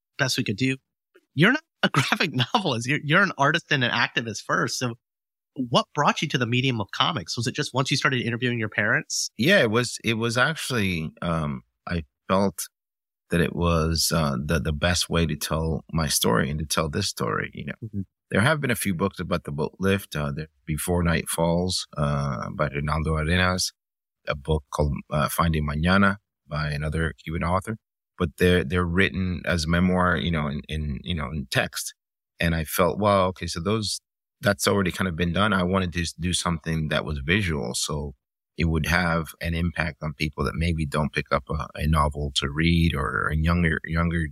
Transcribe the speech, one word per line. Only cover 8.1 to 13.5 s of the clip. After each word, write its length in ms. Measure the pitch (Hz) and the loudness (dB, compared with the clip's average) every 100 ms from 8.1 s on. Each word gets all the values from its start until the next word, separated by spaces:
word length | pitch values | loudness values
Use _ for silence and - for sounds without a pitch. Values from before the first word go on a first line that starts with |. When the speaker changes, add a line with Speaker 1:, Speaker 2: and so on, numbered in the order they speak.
| 127 | 0
Speaker 1:
interviewing 360 | 113 120 127 120 | -2 -2 -2 -2
your 100 | 107 | -4
parents? 640 | - 107 139 - - - - | -2 0 0 -2 -6 -6 -2
Speaker 2:
Yeah, 240 | 143 196 | 4 4
it 100 | 120 | 4
was, 280 | 113 120 - | 2 0 -4
it 120 | 113 | -2
was 220 | 110 117 117 | -2 0 2
actually, 760 | 139 156 - 120 95 85 78 - | 0 0 -4 0 0 0 -6 -6
um, 400 | 85 82 73 64 _ _ - | -2 -2 -2 -6 _ _ -6
I 180 | 85 80 _ - | -6 -6 _ -2
felt 400 | 95 98 - - _ _ _ _ _ - | 0 0 -2 -12 _ _ _ _ _ -4
that 100 | 85 | 0
it 140 | 78 | 0